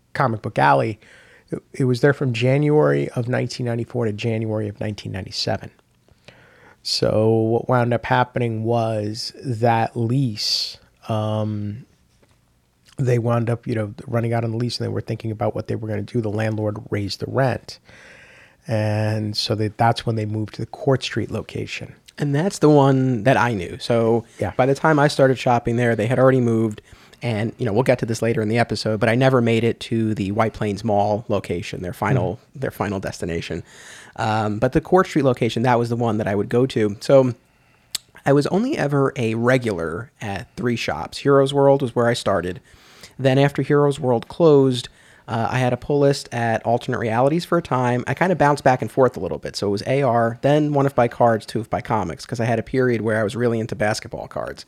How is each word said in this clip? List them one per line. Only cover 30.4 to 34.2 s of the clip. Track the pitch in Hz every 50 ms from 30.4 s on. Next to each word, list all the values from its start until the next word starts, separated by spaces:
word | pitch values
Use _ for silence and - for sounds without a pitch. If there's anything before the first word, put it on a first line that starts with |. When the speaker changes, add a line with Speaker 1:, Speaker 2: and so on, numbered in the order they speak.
| 110 110 -
Speaker 2:
Plains | - 113 104 98 101 110
Mall | 113 104 101 101 104 104 101 107 -
location, | 104 95 - - 90 87 107 - - - 90
their | 87 -
final, | - 110 98 135 120 92 90 -
Speaker 1:
Mm-hmm. | - _ _ - 139
Speaker 2:
their | 127 -
final | - - 101 95 101 95
destination. | 92 - - - 90 87 82 85 - - 82 85 - - - - - - - - - - -
Um, | -